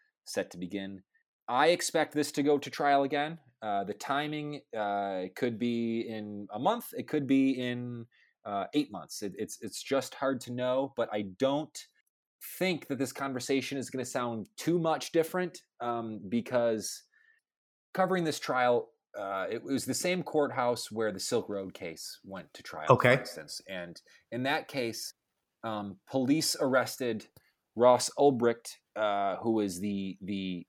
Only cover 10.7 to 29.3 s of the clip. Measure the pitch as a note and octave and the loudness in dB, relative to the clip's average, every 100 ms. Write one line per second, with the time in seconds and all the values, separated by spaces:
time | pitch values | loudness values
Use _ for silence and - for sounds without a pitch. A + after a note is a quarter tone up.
10.7 | C3 C3+ - A2+ G#2+ G2+ F#2 C3 C#3+ D#3 | 0 -2 -2 -2 -2 -4 0 2 2 -4
11.7 | - - _ _ _ _ _ - - F#3 | -10 -18 _ _ _ _ _ -14 -2 0
12.7 | E3 - B2+ B2+ - C#3 B2+ - C3+ C3 | 0 -4 -4 -4 -4 -4 -4 0 0 0
13.7 | C#3+ A#2+ C3 A#2+ C3 B2 A2+ G2 - - | -4 -4 -6 -4 -2 -2 -4 -6 -4 0
14.7 | E3+ D#3+ D3+ - E3 D#3+ F#3 F3+ - - | 2 2 0 2 2 2 0 -2 -6 -18
15.7 | - A#2+ A#2 A#2 G#2+ G2 A#2 A#2 B2 A#2 | -8 -4 -4 -4 -8 -2 -2 0 2 4
16.7 | A2 F#2+ - - _ _ _ _ _ _ | 2 -2 -10 -14 _ _ _ _ _ _
17.7 | _ _ - F#3 F#3 E3 C#3+ - B2+ B2 | _ _ 0 2 2 0 -2 0 4 6
18.7 | A#2+ - _ _ G2+ G2+ G2 F#2 A2+ - | 4 2 _ _ -8 -4 -2 -2 -4 -2
19.7 | C3+ - B2+ F3+ F3+ - D#3 C#3 A#2+ B2 | -2 0 -2 0 0 0 2 2 2 0
20.7 | A#2 - G#2+ A2 G2 - A#2+ - G2+ F#2+ | 0 -4 -2 -2 -2 -2 -2 -2 -6 -6
21.7 | - F2+ D#2+ - - - F#2+ E2 - - | -8 -10 -10 -12 -14 -14 -14 -14 -18 -14
22.7 | D#2+ D#2 B2 B2 B2+ - - D2+ - - | 0 6 6 6 4 0 -12 -12 -14 -10
23.7 | F#2+ F2 E2 - - _ A#2 C3 D3+ - | -10 -10 -14 -20 -20 _ -4 -2 -2 -2
24.7 | C#3 A#2 A2+ - - _ _ _ _ A2+ | -4 -4 -4 -10 -14 _ _ _ _ -6
25.7 | G#2+ G2+ F#2 - C3+ B2+ D3+ D3+ - C#3+ | -6 -6 -10 -4 0 4 4 2 0 4
26.7 | C3 A#2+ - B2 A2 - _ _ _ _ | 4 2 0 -2 -2 -6 _ _ _ _
27.7 | - B2 B2 - - C#3+ B2+ A#2 A#2 - | 6 8 8 6 4 6 6 4 2 -4
28.7 | - _ - G#2+ G2+ G2 | -18 _ -2 0 2 0